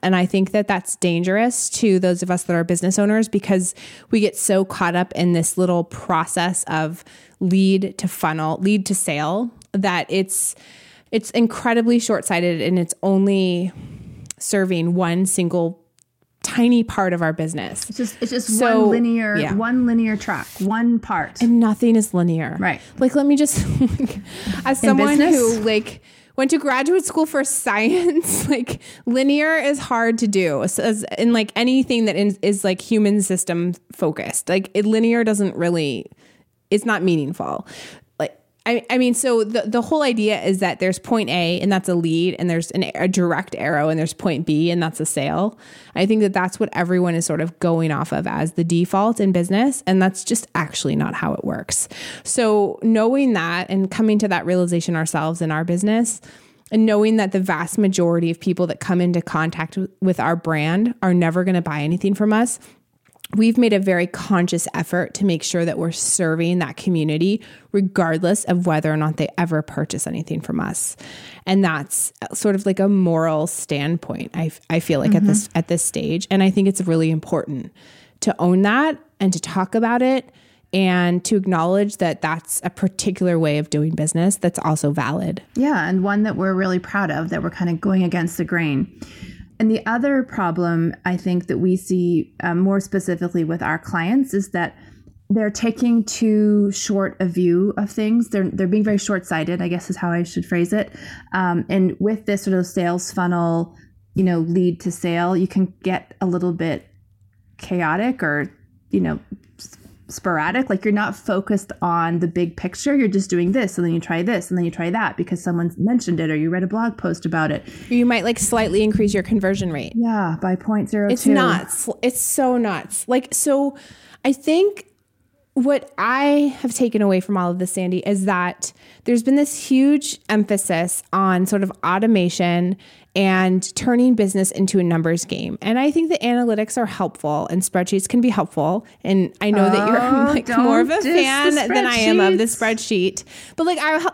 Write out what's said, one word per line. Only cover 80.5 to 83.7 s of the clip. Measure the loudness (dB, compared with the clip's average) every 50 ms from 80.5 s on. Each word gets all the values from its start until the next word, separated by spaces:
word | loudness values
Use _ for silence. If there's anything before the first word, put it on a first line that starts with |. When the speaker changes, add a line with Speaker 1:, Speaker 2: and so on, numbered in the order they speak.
| _ _ _ _ 0
Speaker 1:
and | 2 2 4 4 2 2 2 2 0 0
to | 0 0
acknowledge | 0 2 0 0 0 2 2 2 2 2 0 -2
that | -2 -2 -2 -2 -2
that's | -4 -4 -4 -6 -6 -8 -8 -6 -6
a | -8
particular | -4 -2 -2 -2 -2 -2 -4 -4 -2 0 0 0 2
way | 2 2 2 0
of | 0 -2
doing | -2